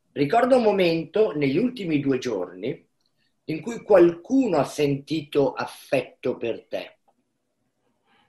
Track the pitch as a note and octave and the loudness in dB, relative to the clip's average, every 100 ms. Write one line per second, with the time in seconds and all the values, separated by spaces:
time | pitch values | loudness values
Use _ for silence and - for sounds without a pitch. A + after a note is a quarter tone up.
0 | _ - C#3+ A3+ B3+ B3+ A3 G3 F3 E3 | _ -4 0 2 4 4 4 2 2 0
1 | D3+ G3+ A3 D3+ C#3 D3 A#3+ - F3+ D3 | -2 0 0 0 0 0 -2 -4 -4 -2
2 | C#3 B2+ B2+ G2+ F2+ F2+ A2+ - _ _ | 0 -2 -2 -6 -6 -8 -10 -10 _ _
3 | _ _ _ _ - D#3 A3+ A3+ - G3 | _ _ _ _ -10 -10 -8 -6 4 6
4 | E3+ E3+ - C4+ B3 D#3 C3 - D3 C#3 | 6 4 -2 0 2 0 0 -2 -2 -2
5 | - D#3 C#3+ D3 C#3 - A#2+ - - C3+ | -4 -8 -2 0 0 -2 -8 -12 -4 -4
6 | - - C3+ - A#2 G2+ - F#2+ F2+ - | -4 -6 -6 -4 -6 -8 -10 -12 -12 -18
7 | _ _ _ _ _ _ _ _ _ _ | _ _ _ _ _ _ _ _ _ _
8 | _ _ | _ _